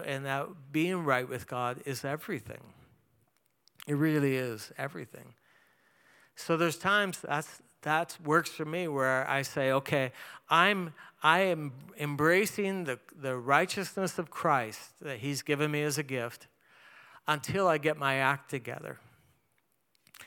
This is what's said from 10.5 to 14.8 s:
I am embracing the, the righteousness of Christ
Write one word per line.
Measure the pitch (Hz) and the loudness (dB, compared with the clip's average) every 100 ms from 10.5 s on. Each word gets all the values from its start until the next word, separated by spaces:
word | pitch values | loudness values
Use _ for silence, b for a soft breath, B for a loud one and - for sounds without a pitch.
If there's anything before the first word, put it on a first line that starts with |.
| 160 185 202 170 B B - | 6 6 4 -4 B B 2
I | 156 170 | 4 6
am | 196 160 147 127 - - | 4 2 -4 -8 -14 -6
embracing | 147 143 156 180 214 - 196 190 | -4 2 4 4 2 0 -2 -2
the, | 156 123 - 165 | -4 -6 -10 -8
the | 135 | -6
righteousness | 127 120 143 185 202 180 - 185 - | -2 4 4 4 -2 -6 -2 -2 -2
of | 165 | -8
Christ | - 170 139 113 - | -2 2 2 0 -8